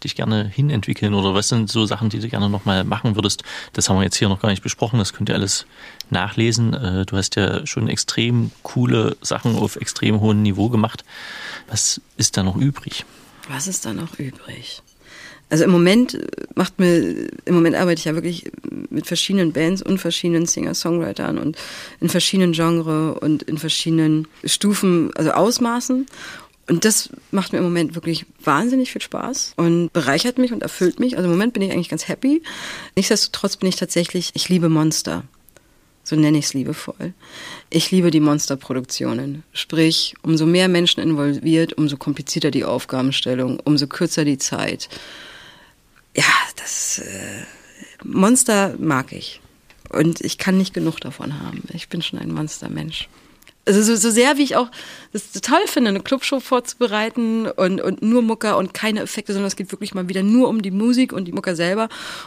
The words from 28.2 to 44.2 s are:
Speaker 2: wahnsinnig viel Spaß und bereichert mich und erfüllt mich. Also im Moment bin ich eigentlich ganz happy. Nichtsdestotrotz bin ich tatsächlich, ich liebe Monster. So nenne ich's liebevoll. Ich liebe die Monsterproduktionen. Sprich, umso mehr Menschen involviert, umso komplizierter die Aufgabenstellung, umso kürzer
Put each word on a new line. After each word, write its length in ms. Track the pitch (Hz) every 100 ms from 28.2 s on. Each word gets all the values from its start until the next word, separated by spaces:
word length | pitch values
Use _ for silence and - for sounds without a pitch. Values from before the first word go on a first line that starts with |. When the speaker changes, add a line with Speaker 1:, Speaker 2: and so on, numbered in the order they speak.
| - _
Speaker 2:
wahnsinnig 480 | - 143 233 262 254
viel 80 | -
Spaß 540 | - - - 262 - -
und 340 | 170 170 170
bereichert 420 | 170 135 147 247 247
mich 160 | 254
und 100 | 226
erfüllt 380 | - - 180 -
mich. 160 | 247 247
Also 100 | 180
im 40 |
Moment 220 | 170 226
bin 80 | 233
ich 100 | 196
eigentlich 160 | 180 170
ganz 200 | 160 -
happy. 340 | - 262 311 320 - - - -
Nichtsdestotrotz 600 | - 196 208 - - 202 -
bin 140 | 190
ich 60 | -
tatsächlich, 560 | 180 - 175 180 170
ich 160 | - -
liebe 180 | 180 165
Monster. 560 | 160 156 151 - 85 - _ _ _ _ _ _ _
So 100 | -
nenne 220 | 156 151 151
ich's 140 | 143
liebevoll. 600 | 135 131 156 - - 170 185 - - - - -
Ich 200 | 165 -
liebe 200 | 185 175
die 100 | 156
Monsterproduktionen. 1200 | 151 147 - 135 - 131 127 - 131 117 139 143 -
Sprich, 600 | - - 160 160 160 - -
umso 240 | - 160
mehr 240 | 156 175 185
Menschen 320 | 175 170 -
involviert, 720 | - 156 143 143 156 160 165
umso 220 | - 151 139
komplizierter 540 | - 143 147 170 156
die 140 | 135 -
Aufgabenstellung, 960 | 120 - 131 131 131 - 127 127 127
umso 260 | - 147 147
kürzer 400 | - 165 -